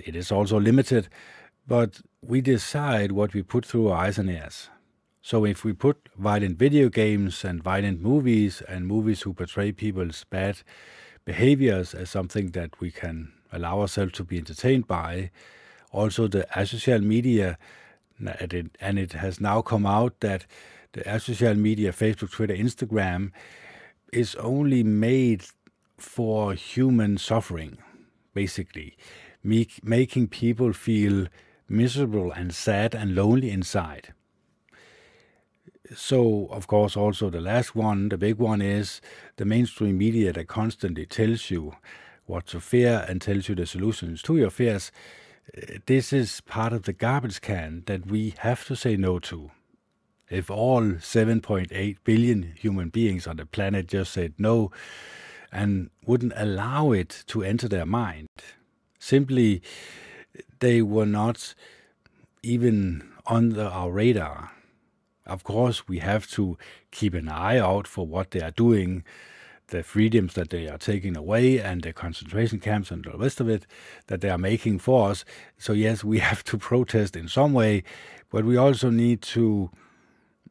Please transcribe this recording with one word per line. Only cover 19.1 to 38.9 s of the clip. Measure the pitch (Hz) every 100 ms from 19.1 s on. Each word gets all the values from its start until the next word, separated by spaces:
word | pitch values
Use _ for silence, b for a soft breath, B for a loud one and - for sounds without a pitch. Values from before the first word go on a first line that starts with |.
has | 78 95 92
now | 101 107
come | - 110 101
out | 104 123 -
that | 104 95 - B B B B
the | -
asocial | - 110 - 110 117 104
media, | 107 107 101
Facebook, | 87 110 107 101
Twitter, | - 107
Instagram, | 101 120 - 95 107 95 90 98 B B B B B B _ _
is | 120 113 -
only | 110 139 147 127
made | 107 107 113 131 123 104 - _ _ _ _ -
for | - - 113 107 104
human | 95 - 127 131 120 104 98
suffering, | - 113 - 85 78 - b b b b _
basically, | 101 98 - 90 - 78 B B B B B
make, | 101 110 117 -
making | 107 117 131 127 110
people | - 117 117 123
feel | 98 - 110 104 98 90 b b b -
miserable | 107 123 131 127 107 90
and | 80 90
sad | 85 - 101 110
and | 113 104
lonely | 92 104 123 127
inside. | 98 90 101 78 73 - - _ _ _ _ _ b b b b b b b b _ _ _ -
So, | - - 131 117 104 90
of | - 95
course, | 104 104 101
also | 104 95 101
the | 85
last | 87 117 120
one, | 113 110 101 101
the | 95
big | 104 110
one, | 117 104
is | 101 101 98